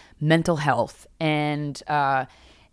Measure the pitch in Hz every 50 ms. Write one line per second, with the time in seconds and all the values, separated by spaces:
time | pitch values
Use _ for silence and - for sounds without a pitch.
0 | - - - - 147 151 165 165 160 - 170 143 147 151 123 120 110 92 - -
1 | - - _ - 160 156 151 151 147 147 147 147 147 147 135 - - - 151 147
2 | 143 139 135 131 127 - - - - - - _ _ _